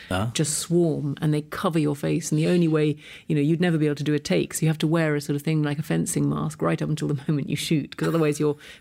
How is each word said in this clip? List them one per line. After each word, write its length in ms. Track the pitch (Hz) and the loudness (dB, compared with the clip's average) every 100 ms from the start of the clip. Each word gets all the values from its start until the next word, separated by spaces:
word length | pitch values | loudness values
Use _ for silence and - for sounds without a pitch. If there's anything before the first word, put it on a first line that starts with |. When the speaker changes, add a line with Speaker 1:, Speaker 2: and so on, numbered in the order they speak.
| - | -6
Speaker 1:
Ah. 220 | 92 117 | -2 -2
Speaker 2:
just 240 | 113 151 - | 0 -2 -2
swarm 580 | - 175 170 139 143 143 | 0 2 2 0 -2 -2
and 140 | 156 | 0
they 80 | 151 | 0
cover 380 | 151 - 190 160 | -2 -4 0 2
your 160 | 147 143 | 0 0
face. 340 | 160 147 - | -2 -2 0
And 80 | 151 | 0
the 80 | 170 | 2
only 220 | 180 165 | 4 4
way, 260 | 156 151 147 - - - | 4 2 0 -8 -16 -2
you 80 | |
know, 60 | 151 | 0
you'd 180 | 147 160 | 2 2
never 160 | 180 160 | 2 2
be 100 | 151 | 2
able 100 | 147 | 0
to 80 | |
do 100 | 147 | 0
a 60 | 147 | -2
take. 340 | 147 - 143 | 0 0 0
So 60 | - | 0
you 60 | 160 | 0
have 100 | 156 | 2
to 80 | 156 | 2
wear 300 | 170 156 147 | 2 2 0
a 40 | |
sort 140 | 143 | -2
of 80 | 143 | -2
thing 220 | 160 156 | 0 0
like 160 | 147 147 | 0 -2
a 20 | |
fencing 460 | - 165 160 151 143 | -2 -2 0 0 0
mask 340 | 151 156 - | 0 -4 -2
right 180 | 165 160 | -2 0
up 80 | 151 | -2
until 200 | 151 147 | -2 -2
the 120 | 143 | -2
<laughs> 20 | - | -2
moment 240 | 147 - | -2 -2
you 60 | 143 | -4
shoot, 400 | - 160 - - | 0 -2 -2 -4
'cause 100 | 160 | -2
otherwise 320 | 165 151 147 | 2 0 2
your 180 | 151 143 - - | -2 -2 -10 -18